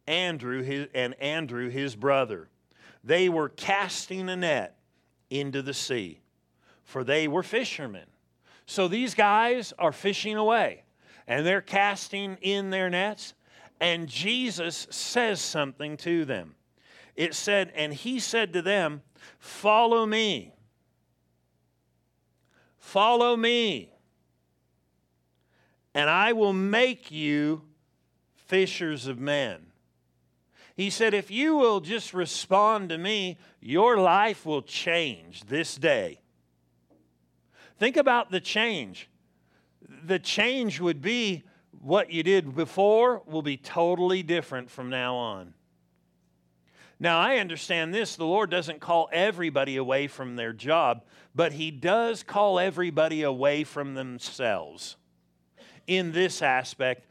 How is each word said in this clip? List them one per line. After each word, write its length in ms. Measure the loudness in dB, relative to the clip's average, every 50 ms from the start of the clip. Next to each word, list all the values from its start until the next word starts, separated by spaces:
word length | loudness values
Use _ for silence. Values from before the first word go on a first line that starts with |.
| _ -2
Andrew 540 | -2 0 0 -2 -4 -6 -6 -6 -6 -4
his, 260 | -4 -4 -6 -6 -8 -6
and 220 | -4 -4 -4 -4 -4 -6
Andrew 500 | -6 -4 -4 -4 -6 -6 -8 -8 -8 -6
his 240 | -6 -6 -6 -6 -8
brother. 540 | -4 0 2 2 2 0 -2 -4 -10 -12 _ _ _ _ _ _ _ -20 -20 -20 _ _
They 240 | 0 2 4 4 2
were 200 | 2 0 -2 -2
casting 800 | -6 -8 -2 -2 0 0 0 -4 -6 -10 -10 -8 -8 -8 -6 -6
a 80 | -4
net 400 | -2 0 0 0 0 -2 -6 -12 _ _ _ _ _ _ _ _ _ _ _
into 320 | -6 -4 -4 -4 -4 -6
the 120 | -6 -6 -6
sea, 460 | -6 -4 -4 -4 -4 -4 -8 -12 -18 _ _ _ _ _ _ _ _ _ _ _ _
for 220 | _ -10 -8 -6 -2
they 240 | 2 2 2 2 2
were 160 | 0 -2 -2
fishermen." 640 | 0 -2 -2 -2 -2 -6 -8 -10 -10 -12 -14 -18 _ _ _ _ _ _ _ _ _ _ _ _
So 220 | -8 -2 0 0 0
these 260 | 0 -2 -2 -2 2
guys 580 | 4 4 6 6 4 4 4 0 -2 -4 -8 -6 0
are 140 | 0 0
fishing 440 | 0 0 -4 -2 -2 -2 -4 -4 -2
away, 460 | 0 2 4 4 4 2 0 -2 -6 _ _ _ _ _ _ -20 -20 _ -4
and 180 | -2 0 2
they're 140 | 2 0 0
casting 800 | -2 0 2 2 2 2 0 -4 -8 -10 -8 -8 -8 -8 -10 -6
in 300 | -4 -2 -2 -2 -2 -2
their 200 | -2 -2 -2 0
nets, 440 | 0 0 0 -2 -4 -8 -14 -16 -18 _ _ _ _ -20 -20 -20 _ _
and 280 | 0 0 0 0 -4 -8
Jesus 760 | -6 -4 -2 -2 -2 -2 -2 -4 -4 -6 -6 -6 -6 -8 -12 -10
says 500 | -10 -8 -8 -2 0 0 2 2 0 -2
something 560 | -4 -4 -2 -2 -2 -2 -4 _ -10 -10 -10
to 280 | -8 -4 -2 0 0 0
them. 300 | -2 -4 -6 -6 -10 -18 _ _ _ _ _ _ _ -20 -20 -20 _ _
It 180 | -4 -4 -2 -2
said, 380 | -4 -2 0 2 2 0 0 -4
"And 180 | -4 -4 -4
he 280 | -4 -8 -6 -6 -4 -4
said 320 | -4 -2 0 -2 -2 0
to 100 | -2 -2
them, 400 | 0 2 2 2 2 0 -2 -6 -14 _ _ _ -20 -20 -20 _
'Follow 680 | -20 -20 -16 -2 4 4 6 6 6 6 6 4 4
me. 460 | 2 2 2 2 0 0 -2 -4 -10 -20 _ _ _ _ _ _ _ _ _ _ _ _ _ _ _ _ _ _ _ _ _ _ _ _ _ _ _ _ _ _ _ _ _ _ _ _ _ _ _ _ _ _ _ _ _
Follow 580 | -20 -2 2 4 6 6 6 6 4 4 4
me, 560 | 2 2 2 2 2 2 0 0 -4 -6 -12 _ _ _ _ _ _ _ _ _ _ _ _ _ _ _ _ _ _ _ _ _ _ _ _ _ _ _ _ _ _ _ _ _ _ _ _ _ _ _ _ _
and 140 | 0 2 4
I 220 | 4 4 4 4
will 200 | 4 4 2 2
make 580 | 2 0 0 2 2 2 2 2 0 -6 -12 -14
you 560 | -8 -4 -2 0 0 2 2 0 -2 -4 -6 -18 _ _ _ _ _ _ _ _ _ _ _ _ _
fishers 720 | _ _ 0 2 2 2 2 0 -4 -4 -4 -4 -6 -6
of 120 | -8 -8 -6
men.'" 540 | -2 -2 0 0 0 -2 -4 -10 -14 -20 _ _ _ _ _ _ _ _ _ _ _ _ _ _ _ _ _ _ -20 -18 _
He 140 | -4 -4 -4
said, 240 | 0 2 2 2 2
"If 160 | 2 -2 -2
you 260 | -2 0 2 2 4
will 240 | 6 6 4 4 2
just 340 | 0 -2 -6 -6 -6 -4 -4
respond 760 | -4 -4 -2 -4 -8 -2 2 4 4 6 4 2 2 -2 -6
to 100 | -6 -6
me, 400 | -4 -2 -2 -2 -2 -4 -6 -10 -16 -20 _ _
your 360 | -8 -2 2 4 6 6 6
life 480 | 6 6 6 6 6 4 2 0 -4 -4
will 160 | -4 -4 -4
change 840 | -4 -6 -8 -4 -2 0 0 0 0 -2 -6 -10 -16 -20 -20 -20 -10
this 320 | -6 -4 -4 -4 -4 -6
day." 440 | 0 2 2 2 2 0 -4 -8 -12 _ _ _ _ _ _ _ _ _ _ _ _ _ _ _ _ _ _ _ _ _ _ _ _ _ _ _ _ -20 -20 _ _
Think 180 | 0 2 4
about 340 | 4 4 6 4 4 2 0
the 100 | -4 -4
change. 680 | -4 -2 0 0 2 2 0 -4 -6 -10 -12 -16 -20 _ _ _ _ _ _ _ _ _ _ _ _ _ _ _
The 380 | -20 -20 -20 -20 -4 -2 -2 -2
change 640 | -2 -2 0 2 2 2 2 0 0 -2 -2 0
would 200 | 0 0 0 0
be 440 | -2 -2 0 0 0 -2 -2 -4 -8 -18 _ _ _ _ -20 -16
what 300 | -2 2 2 2 2 2
you 120 | -2 -2
did 320 | 2 4 2 2 2 0 -4
before 680 | -4 -4 -2 0 2 4 6 6 6 6 4 2 -2 -6
will 160 | -6 -6 -4
be 140 | -4 -4 -6
totally 680 | -6 -10 -6 0 0 2 2 2 2 2 2 2 0
different 480 | 0 -2 -2 -2 -2 -4 -8 -10 -10 -10
from 180 | -14 -12 -10 -6
now 260 | -4 -4 -2 -2 -2
on. 400 | -4 -4 -6 -8 -10 -12 -16 -20 _ _ _ _ _ _ _ _ _ _ _ _ _ _ _ _ _ _ _ _ _ _ _ _ _ -20 -20 _ _
Now, 200 | 0 2 4 4
I 160 | 4 4 2 2
understand 540 | 0 -2 -6 -10 -4 -2 -2 -2 0 -2
this. 240 | -2 -4 -4 -4 -6
The 80 | -4 -2
Lord 260 | 0 0 0 0 0
doesn't 300 | -2 -4 -4 -4 -10 -10
call 300 | -4 0 2 2 2 0
everybody 640 | 0 0 0 0 0 -2 -6 -2 0 0 0 0 -2
away 300 | -4 -2 0 0 0 0
from 300 | -4 -8 -10 -12 -10 -8
their 160 | -8 -8 -8
job, 520 | -8 -8 -2 2 2 4 4 2 0 -2 -6 _ _ -20 -20 _ _
but 180 | 0 0 0
he 180 | 0 -4 -8 -8
does 520 | -8 -4 0 2 2 2 2 0 -4 -6
call 360 | -10 -4 0 2 2 4 4 2
everybody 640 | 0 0 -2 -2 -4 -2 2 2 2 2 2 0
away 420 | -2 -2 0 2 2 2 2 2 -2
from 300 | -4 -6 -8 -8 -6 -6
themselves 1040 | -8 -8 -10 -10 -12 -12 -12 -8 -4 -2 -2 0 -2 -4 -10 -14 -16 -16 -16 -16 _ _ _ _ _ _ _ _ _ _ _ _ _ -20 -20 -20 -18 _
in 260 | -2 0 0 0 0
this 280 | 0 0 0 0 0 0
aspect 640 | 0 2 2 2 -2 -4 -6 -2 -2 -2 -2 -4 _ _